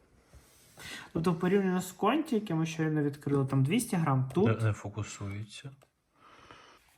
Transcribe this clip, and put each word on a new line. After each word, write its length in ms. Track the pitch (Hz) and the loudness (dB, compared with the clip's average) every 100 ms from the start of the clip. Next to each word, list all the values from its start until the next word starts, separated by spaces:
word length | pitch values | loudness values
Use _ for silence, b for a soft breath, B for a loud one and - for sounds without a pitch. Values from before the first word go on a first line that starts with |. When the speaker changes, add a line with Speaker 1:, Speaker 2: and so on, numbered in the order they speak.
| _ _ _ - _ _ - - B B B | _ _ _ -20 _ _ -20 -18 B B B
Speaker 1:
Тобто 200 | 170 175 | -2 0
порівняно 480 | 165 180 202 190 180 | 2 2 4 4 0
з 100 | 180 | -2
Конті, 440 | - 196 294 302 220 | 0 2 2 2 -2
яке 200 | 214 160 | 0 0
ми 100 | 165 | 0
щойно 380 | 160 156 151 | 0 0 0
відкрили, 420 | 143 139 - 143 131 | 0 -2 0 0 2
там 180 | 135 | 2
двісті 320 | 131 220 247 180 | 2 2 0 0
грам, 340 | 156 135 131 | 2 2 0
тут 280 | 185 202 110 | 2 2 2
Speaker 2:
Не, 60 | 110 | 0
не 60 | |
фокусується. 960 | 101 104 107 104 - 101 98 110 - 139 - _ _ _ _ B B B B B B B | -2 -6 -8 -8 -8 -10 -10 -12 -14 -18 -20 _ _ _ _ B B B B B B B